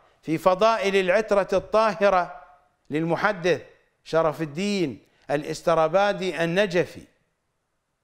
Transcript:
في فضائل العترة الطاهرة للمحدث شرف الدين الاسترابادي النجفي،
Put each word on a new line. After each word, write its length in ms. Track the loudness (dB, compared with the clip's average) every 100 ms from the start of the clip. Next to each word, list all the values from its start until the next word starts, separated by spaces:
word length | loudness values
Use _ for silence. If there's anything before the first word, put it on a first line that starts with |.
| _ _
في 160 | -6 0
فضائل 580 | 2 4 2 2 0 0
العترة 520 | 2 2 2 0 0
الطاهرة 880 | -2 0 2 2 2 2 2 0 -6 -20 _ _ _ -8
للمحدث 720 | -4 -2 0 0 0 0 0 -4 _ _ _
شرف 380 | -4 0 0 -2
الدين 640 | -6 -4 -4 -2 -2 -6 _ _ -6
الاسترابادي 1120 | -4 -4 -6 0 2 2 2 2 -2 -4 -2
النجفي، 600 | -2 0 0 0 -2 -6 -20 _ _ _ _ _ _ _ _ _